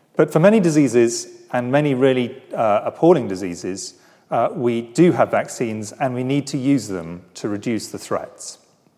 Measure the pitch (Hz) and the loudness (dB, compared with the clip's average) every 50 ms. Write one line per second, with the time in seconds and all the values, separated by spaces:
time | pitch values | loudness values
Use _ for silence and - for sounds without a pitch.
0 | _ _ _ - - - - 160 165 202 220 226 180 170 151 156 143 127 110 120 | _ _ _ 0 0 2 2 4 4 6 6 4 4 4 4 4 4 4 4 4
1 | 120 117 117 - - - - - - - - 123 123 123 131 147 151 147 135 123 | 4 4 2 -4 -10 -12 -16 -20 -12 -8 -6 -4 -2 0 0 0 2 2 2 2
2 | 135 135 131 127 123 113 - - - - - 202 117 107 101 110 - 120 - - | 2 2 2 2 -2 -4 -6 -12 -18 -10 -4 -2 0 2 2 2 0 -4 -4 2
3 | - 165 185 151 123 104 95 90 98 90 87 85 - 95 95 95 - - - _ | 4 4 4 4 2 -4 -6 -6 -6 -8 -8 -8 -8 -8 -8 -8 -10 -14 -16 _
4 | _ _ _ _ _ - 156 120 117 151 - 185 123 120 120 117 117 - - - | _ _ _ _ _ -6 -2 -2 -2 -2 -2 -2 -2 -2 -2 -2 -6 -4 2 4
5 | 170 180 135 120 117 98 - 104 90 - - - 131 113 110 110 107 104 - - | 4 4 4 2 2 2 0 -2 -2 -4 -6 -6 -6 -6 -6 -6 -8 -10 -8 -6
6 | 147 131 123 123 127 127 139 143 135 - - 143 127 139 143 131 104 107 95 90 | -6 -4 -4 -4 -4 -2 -2 -2 -2 -4 -6 -2 0 2 2 0 0 -4 -8 -8
7 | 82 82 87 87 - _ - - - 113 104 101 101 123 117 101 - - - 98 | -8 -10 -12 -14 -16 _ -14 -10 -8 -6 -6 -6 -4 -4 -4 -6 -6 -8 -14 -14
8 | - - 113 - - - - - - - - - _ _ _ _ _ _ _ | -10 -6 -6 -6 -8 -10 -16 -18 -18 -18 -18 -18 _ _ _ _ _ _ _